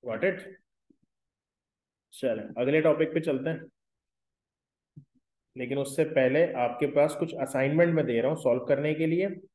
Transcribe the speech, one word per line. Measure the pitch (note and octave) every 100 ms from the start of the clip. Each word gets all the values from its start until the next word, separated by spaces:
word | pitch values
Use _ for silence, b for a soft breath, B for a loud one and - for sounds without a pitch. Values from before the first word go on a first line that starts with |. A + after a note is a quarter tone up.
Got | B2 A2 F3+
it? | F#3 - - _ _ _ _ _ _ _ _ _ _ _ _ _ _ _
चलें | - C3 A2 G#2+ G#2+
अगले | B2+ D#3
topic | D#3+ D3 D#3+
पे | E3
चलते | D#3+ C3+ C3+
हैं, | D#3+ - _ _ _ _ _ _ _ _ _ _ _ _ - _ _ _ _ _ -
लेकिन | B2 C#3
उससे | C#3 - D#3
पहले | - C3 C#3 E3+ B2+
आपके | A#2+ - D3
पास | C#3+ D3+ -
कुछ | E3+ -
assignment | C3+ C3+ C3+ D#3 E3+ E3
मैं | C#3
दे | A#2
रहा | B2
हूं | D#3
सॉल्व | - B2 B2+
करने | C#3 D3 D#3
के | D#3+
लिए। | E3 G3 - -